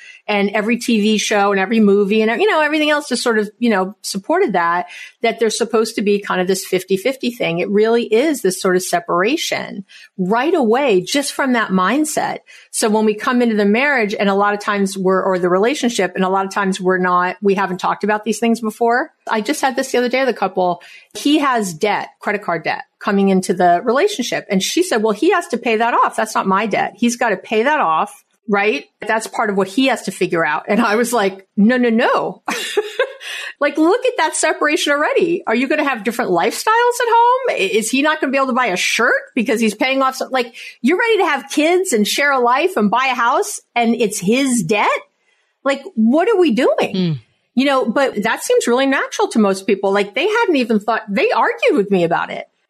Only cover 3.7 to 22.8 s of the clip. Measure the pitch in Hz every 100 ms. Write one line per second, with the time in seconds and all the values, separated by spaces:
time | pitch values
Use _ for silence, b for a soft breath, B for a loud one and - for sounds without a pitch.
3.7 | 196 185 - - 202 - 330 381 180 170
4.7 | 175 175 B B B 226 220 226 214 202
5.7 | 220 226 - 202 202 202 185 180 190 -
6.7 | 185 - 190 247 262 240 240 165 170 196
7.7 | 208 214 233 233 214 311 277 190 185 196
8.7 | 185 180 175 170 170 196 311 - 139 127
9.7 | 123 - B B - 180 226 285 359 233
10.7 | 233 285 185 180 285 277 - 285 240 214
11.7 | 190 185 262 302 - - - _ B B
12.7 | - 233 214 214 214 - 247 240 214 202
13.7 | 214 285 269 214 214 202 196 202 202 208
14.7 | 202 196 196 185 185 196 185 180 180 220
15.7 | 294 247 233 185 185 185 190 190 202 196
16.7 | 190 180 185 185 180 180 180 202 196 185
17.7 | 180 175 175 202 214 220 208 233 226 220
18.7 | - 233 240 311 _ - 220 214 294 277
19.7 | 247 262 247 247 254 262 226 196 190 180
20.7 | 175 B B B - 285 302 285 240 202
21.7 | 160 208 180 - _ - 202 202 165 156
22.7 | 113